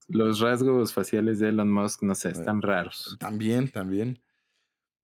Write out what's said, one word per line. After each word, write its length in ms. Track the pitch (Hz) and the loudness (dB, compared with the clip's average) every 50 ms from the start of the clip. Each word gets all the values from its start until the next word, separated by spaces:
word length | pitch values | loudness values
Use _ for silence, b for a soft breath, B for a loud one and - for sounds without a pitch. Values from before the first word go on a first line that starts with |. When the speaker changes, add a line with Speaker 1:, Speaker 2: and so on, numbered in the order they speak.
| _ - | _ -4
Speaker 1:
los 320 | - 110 110 110 110 104 | 0 2 2 2 2 2
rasgos 520 | 113 117 123 120 131 135 131 127 117 104 - | 2 2 2 2 2 4 4 4 2 2 0
faciales 460 | - 95 - - 107 107 113 113 104 | -4 -2 0 0 0 2 0 2 2
de 100 | 107 107 | 2 2
Elon 220 | 107 107 104 104 | 2 2 2 2
Musk, 320 | 101 101 101 104 - - - | 2 2 0 -2 -4 -4 -2
no 100 | 101 98 | -2 -2
sé, 160 | - - 90 | -2 -2 -6
Speaker 2:
Eh, 20 | 82 | -6
Speaker 1:
están 280 | 82 82 107 107 104 | -4 -4 -2 -2 -2
raros. 540 | 101 101 98 90 87 90 - - - 95 95 - | 0 0 0 0 0 -4 -8 -12 -14 -14 -12 -10
Speaker 2:
también, 500 | - 104 107 107 107 110 117 123 131 139 | -10 -8 -6 -2 0 0 0 0 0 -2
también. 500 | - 107 95 95 95 101 110 123 127 - _ _ _ _ _ _ _ _ _ _ _ _ _ _ _ _ | -4 -6 -6 -4 -2 -2 -2 -2 -6 -8 _ _ _ _ _ _ _ _ _ _ _ _ _ _ _ _